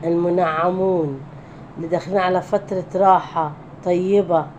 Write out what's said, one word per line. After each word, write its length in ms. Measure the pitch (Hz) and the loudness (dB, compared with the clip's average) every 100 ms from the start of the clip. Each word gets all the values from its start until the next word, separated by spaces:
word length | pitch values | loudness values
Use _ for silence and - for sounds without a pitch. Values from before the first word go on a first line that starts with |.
المنعمون 1160 | 165 170 175 175 170 156 175 185 190 180 151 135 139 - - - - - | 0 0 2 2 2 2 0 2 0 0 0 -4 -12 -18 -18 -18 -16 -12
اللي 100 | 165 | -4
داخلين 300 | 170 165 196 | -4 0 0
على 240 | 180 185 | 2 0
فترة 440 | 175 202 202 185 175 190 | 0 -4 -2 -6 -4 2
راحة 560 | 196 185 - 170 151 151 - - 180 | 6 6 4 -4 -4 -6 -18 -8 0
طيبة. 600 | 180 185 202 180 165 147 | 0 4 2 4 0 0